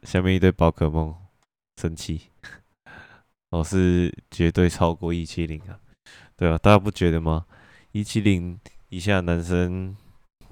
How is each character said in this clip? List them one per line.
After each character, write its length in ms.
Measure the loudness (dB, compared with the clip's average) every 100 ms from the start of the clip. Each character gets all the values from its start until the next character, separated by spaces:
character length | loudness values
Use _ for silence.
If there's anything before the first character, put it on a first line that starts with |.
下 180 | -2 0
面 120 | 2
一 60 | 4
堆 120 | 2
宝 200 | 4 2
可 180 | 2 -2
梦 260 | 0 -4 -8 -20 _ _ _ _ -8
生 180 | -8 -8
气， 340 | -10 -10 -10 _ -20 -20 _ _ -20
<laughs> 600 | -20 -20 -20 _ _ _
我 140 | -4
是 480 | -2 2 2 2 0 -4 _
绝 200 | -2 0
对 160 | 4 2
超 260 | 2 -2
过 200 | 0 -4
一 100 | -6 -6
七 200 | -6 -6
零 140 | -8 -14
啊， 100 | -20 -20 _ -20 -20 -20 _
对 140 | 0
啊， 80 | 2
大 140 | 6
家 80 | 6
不 100 | 4
觉 220 | -2 0
得 100 | 0
吗？ 240 | -2 -4 -6 -20 -20 -20 _
一 120 | -8
七 180 | -4 0
零 380 | 2 0 -2 -12 -18 -20 -16
以 100 | -8
下 200 | 0 0
男 240 | 2 -2
生 520 | 0 0 0 -4 -8 -12 -20 -20 _ _ -20